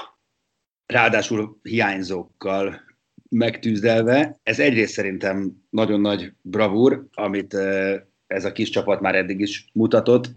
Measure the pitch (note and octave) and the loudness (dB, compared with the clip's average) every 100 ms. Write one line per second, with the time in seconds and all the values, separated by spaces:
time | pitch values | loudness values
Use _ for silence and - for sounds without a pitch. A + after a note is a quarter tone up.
0 | - _ _ _ _ _ _ _ - B2 | -20 _ _ _ _ _ _ _ -4 2
1 | A2+ G#2+ G2 A2 G#2+ - - A2+ G#2 F#2+ | 2 2 0 -2 -4 -8 -6 -2 -2 -2
2 | F2+ F#2 F2 - G2 G2 G2 - - _ | -6 -8 -10 -10 -4 -2 -2 -6 -18 _
3 | _ _ - A#2 A#2 - A#2+ G#2 A#2 A2+ | _ _ -4 0 0 0 -2 0 2 4
4 | A2+ C3 D3+ - - A2+ D3 A#2 G#2 - | 4 4 2 -2 -2 2 2 4 2 0
5 | G2 F#2+ G2+ G2 F#2+ - _ A2 G#2+ G#2 | -4 -4 -4 -2 -4 -8 _ -2 0 2
6 | G#2 G#2 F#2 - - G#2 G#2+ G2+ B2+ B2 | 0 -2 -6 -14 -6 -2 0 4 4 2
7 | - - G#2 G2+ F#2+ G2 G2 G2 G2 G2 | -4 -6 -4 -4 -4 -4 -2 0 -2 -4
8 | - _ - F#2+ F#2+ - - - G2 G2 | -8 _ -8 -6 -4 -4 -4 -2 -2 0
9 | F#2+ F#2+ F#2 F#2+ G2+ - - G#2+ A2 - | 0 0 0 -2 -4 -6 -6 0 2 4
10 | A#2+ B2 B2 | 4 2 2